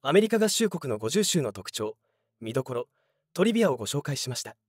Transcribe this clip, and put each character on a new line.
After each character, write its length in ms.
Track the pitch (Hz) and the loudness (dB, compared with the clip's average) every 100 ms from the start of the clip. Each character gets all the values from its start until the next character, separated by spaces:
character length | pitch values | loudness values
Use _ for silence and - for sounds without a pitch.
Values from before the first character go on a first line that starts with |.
ア 100 | 135 | 6
メ 80 | 170 | 4
リ 80 | 214 | 6
カ 100 | 226 | 2
合 120 | 214 | 2
衆 180 | - 220 | 2 0
国 220 | 175 135 | 0 -4
の 80 | 107 | -4
五 100 | 110 | -2
十 160 | 165 | 0
州 160 | 202 175 | 2 0
の 140 | 127 | 0
特 180 | 95 90 | -6 -12
徴、 240 | - 107 - _ _ _ _ | -6 -6 -6 _ _ _ _
見 100 | 110 | -4
ど 100 | 117 | -4
こ 120 | 127 | -4
ろ、 140 | 120 - _ _ _ _ | -6 -8 _ _ _ _
ト 100 | - | 0
リ 120 | 196 | 2
ビ 100 | 226 | 4
ア 80 | 202 | 2
を 40 | 135 | 0
ご 100 | 104 | -2
紹 160 | 143 | -4
介 160 | - 139 | -4 -4
し 100 | - | -4
ま 80 | 117 | -6
し 60 | |
た。 120 | - - | -10 -16